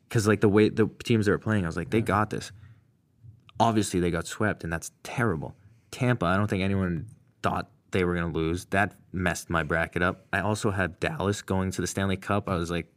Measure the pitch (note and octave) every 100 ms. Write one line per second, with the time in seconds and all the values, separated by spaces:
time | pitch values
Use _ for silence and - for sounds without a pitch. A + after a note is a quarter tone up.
0 | - A#2+ G#2 G2+ A2 G#2 G#2+ - G#2+ -
1 | - A2+ G2+ E2 - G#2+ E2+ E2 D#2 A2
2 | G#2+ G2 G#2+ - - - - - _ _
3 | _ _ - - - - A2+ G#2+ G2 F2+
4 | F2 E2 E2 - G#2+ E2+ E2 E2 - _
5 | - - A#2 D#2+ C2+ - - - - -
6 | B2 B2 E2+ F#2+ G#2 G2 F#2+ G2 F#2 E2
7 | - - _ _ G2 F#2 - _ _ G2+
8 | F2+ F2+ E2+ D#2+ D#2+ F2+ - G2 G2+ -
9 | _ F2+ F2+ E2 - E2+ D#2+ E2+ E2 E2+
10 | F2 - - G2 F#2+ G#2+ A2+ G2 F2 E2+
11 | D#2+ D#3 F#2 G2+ - F#2+ F#2 F2+ F2+ -
12 | G2 F#2+ - G#2 G#2 F2+ E2 F2 E2